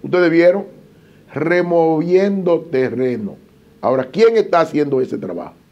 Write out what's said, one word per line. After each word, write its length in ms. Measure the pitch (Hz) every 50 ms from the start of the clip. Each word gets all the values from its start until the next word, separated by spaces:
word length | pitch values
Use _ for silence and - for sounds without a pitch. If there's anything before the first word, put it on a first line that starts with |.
Ustedes 280 | - 139 147 180 180 165
vieron, 360 | 165 165 170 180 180 202 202 - - - - - _ - _ - _ - _ - -
removiendo 1300 | 139 156 165 175 180 175 175 170 170 160 160 160 156 165 170 180 185 196 202 196 190 180 180 170 165 165 -
terreno. 680 | - 131 131 120 113 120 131 127 120 110 107 95 76 - - _ _ _ _ _ _ _
Ahora, 240 | - 113 131 131 127
¿quién 320 | - - 180 226 226 226
está 240 | 220 196 - 180 170
haciendo 400 | 160 160 - 151 147 143 139 131
ese 180 | 131 127 120 -
trabajo? 360 | - 92 87 85 - 82 - _ _ _